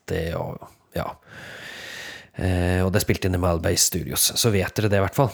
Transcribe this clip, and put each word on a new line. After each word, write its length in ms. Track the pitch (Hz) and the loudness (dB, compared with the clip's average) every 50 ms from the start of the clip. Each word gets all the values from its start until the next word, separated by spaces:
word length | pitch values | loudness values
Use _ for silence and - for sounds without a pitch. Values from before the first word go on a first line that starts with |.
| _ | _
det, 280 | - - 85 82 82 82 | -6 -4 -4 -2 -2 -4
og, 240 | 82 82 82 - - - - - _ _ _ - | -4 -6 -6 -8 -12 -14 -18 -20 _ _ _ -6
ja. 160 | - - - - - _ - - - - - - - - - - - - - - - - - - - - - - - | -6 -6 -6 -8 -14 _ -20 -20 -18 -16 -16 -16 -16 -16 -16 -14 -14 -14 -14 -14 -14 -14 -14 -14 -16 -18 -16 -8 -2
Eh, 420 | 87 92 92 90 87 90 92 92 92 | 0 2 2 2 2 2 2 2 2
og 100 | 92 90 | 2 2
det 100 | 101 - | 2 2
er 20 | |
spilt 200 | - 101 90 - | 2 0 2 2
inn 80 | 95 90 | 0 0
i 40 | 90 | 2
Malbay 380 | 90 92 85 82 82 90 90 | 2 2 2 2 0 0 2
Studios, 560 | 82 - - - 90 76 62 65 - - - - | 2 2 2 2 -2 -4 -4 -2 0 0 0 2
så 140 | - - 120 | 2 2 4
vet 240 | 101 98 90 - - | 4 2 0 0 0
dere 140 | - 107 107 | 0 0 2
det 80 | 101 | 4
i 60 | 98 98 | 4 2
hvert 100 | 92 - | 2 2
fall. 160 | - 139 120 | 2 2 2